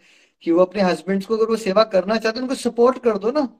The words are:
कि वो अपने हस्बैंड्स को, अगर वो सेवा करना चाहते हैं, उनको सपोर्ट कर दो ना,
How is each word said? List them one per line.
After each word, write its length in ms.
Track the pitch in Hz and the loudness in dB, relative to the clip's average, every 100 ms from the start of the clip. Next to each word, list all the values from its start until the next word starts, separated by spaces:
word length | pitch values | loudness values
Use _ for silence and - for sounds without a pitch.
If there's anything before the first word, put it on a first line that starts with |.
| _ _ _ _ | _ _ _ _
कि 100 | - | 0
वो 100 | 165 | 2
अपने 200 | 180 208 | 2 2
हस्बैंड्स 440 | 185 165 - 196 190 | 0 0 -2 -4 -2
को, 120 | 220 | -2
अगर 80 | 220 | 0
वो 100 | 226 | 0
सेवा 280 | 202 190 | 0 2
करना 340 | 220 190 185 226 | 2 2 0 -2
चाहते 220 | 220 226 | -2 -4
हैं, 40 | |
उनको 120 | 254 262 | -4 -6
सपोर्ट 480 | 240 233 240 254 | -4 2 2 2
कर 140 | 240 208 | -2 -2
दो 140 | 208 | -2
ना, 280 | 294 262 - | -2 -2 -6